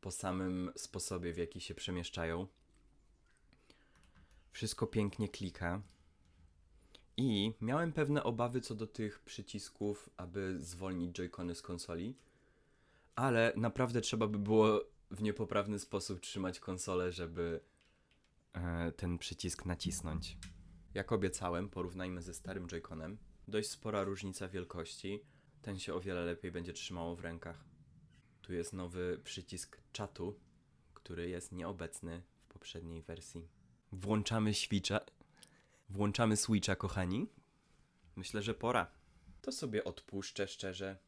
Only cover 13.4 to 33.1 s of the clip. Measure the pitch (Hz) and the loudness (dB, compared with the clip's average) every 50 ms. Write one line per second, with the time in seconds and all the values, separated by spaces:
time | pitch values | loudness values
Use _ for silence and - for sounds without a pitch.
13.4 | 113 117 - - 113 113 - - 127 120 120 120 110 - - 110 113 104 107 104 | 8 6 6 4 2 2 4 4 2 4 4 2 2 2 2 4 4 4 4 2
14.4 | 101 101 110 110 107 107 107 101 - - - - _ - - 98 107 107 101 - | 4 8 10 10 10 10 10 6 4 0 -12 -20 _ -14 -4 0 2 0 2 2
15.4 | 110 95 - 104 101 104 107 101 - - - 98 92 - 101 87 - - - 101 | 0 2 4 4 4 4 0 -2 -2 0 -2 -2 0 0 -4 -4 -4 -6 -4 -2
16.4 | 95 92 90 - - - 92 90 - - 92 90 90 90 85 90 87 82 82 87 | 0 -2 -2 -4 -4 -4 -4 -4 0 2 2 2 2 2 0 -2 -4 -4 0 0
17.4 | 85 85 82 78 - _ _ _ _ _ _ _ _ _ _ _ _ _ _ _ | 0 2 2 -2 -4 _ _ _ _ _ _ _ _ _ _ _ _ _ _ _
18.4 | _ _ _ 87 87 87 85 85 85 85 - - - 87 87 85 - - - - | _ _ _ -4 -2 0 0 0 0 -2 -2 -2 -2 0 0 0 -2 -6 -6 -4
19.4 | - 90 - - - 90 87 - - 87 85 - - 82 78 - - - - - | -2 -4 -2 -2 -2 -2 -2 -2 -2 -2 -2 -2 -2 -2 -2 -2 -4 -4 -10 -10
20.4 | - - - - - - - - - - - 98 98 - 117 104 95 92 - - | -12 -14 -14 -16 -18 -18 -20 -20 -20 -8 -4 -4 0 2 2 2 2 2 0 0
21.4 | 95 90 87 85 98 101 - 92 90 90 90 92 92 92 90 90 85 90 82 - | -2 0 0 0 -2 -2 -2 -4 -4 -4 -2 -4 -4 -4 -4 -6 -6 -8 -10 -10
22.4 | - 92 95 101 90 85 85 85 - - 90 80 78 82 101 110 - - - - | -8 -6 -6 -6 -6 -4 -6 -6 -6 -6 -8 -6 -6 -8 -8 -10 -14 -18 -20 -18
23.4 | - - 101 107 104 - - - - 110 104 101 98 98 98 95 104 95 92 - | -10 0 0 0 0 0 -6 -4 -4 0 2 2 2 2 0 -2 -2 -4 -4 -4
24.4 | 101 92 92 95 90 - - 87 82 - - - - 95 101 104 - - - - | -4 -2 -2 -4 -4 -4 -4 -6 -6 -6 -8 -6 -4 -4 -4 -4 -6 -12 -20 -20
25.4 | _ - - - - - 98 92 - - 82 90 90 95 92 87 87 87 87 - | _ -20 -20 -12 -8 -6 -6 -6 -4 -2 -4 -2 -2 -2 -2 0 0 0 -2 -2
26.4 | - 92 85 90 87 87 85 - - - 92 87 85 85 87 87 87 85 85 82 | -4 -6 -4 -4 -6 -6 -6 -6 -6 -6 -4 -4 -2 -2 -4 -4 -6 -8 -8 -6
27.4 | - 87 82 - - - - - - - - - - - - - _ _ _ _ | -8 -10 -12 -12 -16 -20 -20 -20 -20 -20 -20 -20 -20 -20 -20 -20 _ _ _ _
28.4 | - - 90 87 85 - - 92 90 87 85 92 90 90 87 - - - - 95 | -10 -4 -2 -2 -2 -2 -4 -4 -4 -4 -2 -2 0 0 0 -2 -4 -10 -10 -10
29.4 | 85 - - 87 - - - - - - _ - 104 98 - - 135 185 104 - | -8 -8 -8 -8 -8 -10 -12 -20 -20 -12 _ -6 -6 -6 -4 -4 -4 -4 -4 -6
30.4 | - - _ - _ _ _ - _ - - - _ - 87 85 85 87 90 90 | -16 -20 _ -20 _ _ _ -20 _ -20 -20 -20 _ -8 -4 -4 -2 -2 -2 -4
31.4 | - - 90 90 87 85 - 85 87 80 - - - 85 85 87 92 - _ _ | -6 -6 -6 -4 -4 -4 -4 -4 -6 -8 -8 -6 -6 -6 -6 -6 -10 -14 _ _
32.4 | - _ - - - - - 85 85 82 82 82 78 - | -20 _ -20 -16 -14 -10 -10 -8 -8 -8 -8 -8 -8 -8